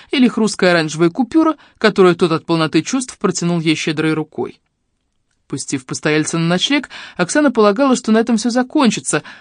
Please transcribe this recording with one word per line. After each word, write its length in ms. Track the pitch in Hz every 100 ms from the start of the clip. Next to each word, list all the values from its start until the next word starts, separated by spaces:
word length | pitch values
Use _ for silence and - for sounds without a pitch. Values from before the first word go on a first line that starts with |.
| -
или 160 | 294 247
хрусткая 440 | - 220 - 185
оранжевая 400 | 175 156 156 170
купюра, 460 | 170 247 320 320 311 _ -
которую 400 | 214 202 185 175
тот 160 | 180
от 140 | 160 -
полноты 340 | 165 156 165
чувств 380 | 156 262 254 -
протянул 420 | 202 175 170 175
ей 140 | 160
щедрой 400 | 156 - 151 156
рукой. 440 | 156 151 - - - _ _ _ _ _ _ _ _ _
Пустив 380 | 143 - 139
постояльца 540 | - 147 160 151 151 165
на 80 | 165
ночлег, 420 | 180 - 294 - - - -
Оксана 340 | 180 294 294
полагала, 460 | 254 208 202 277 254
что 160 | -
на 60 | 220
этом 200 | 226 226
все 100 | 240
закончится, 760 | 233 247 311 247 202 - 151 - -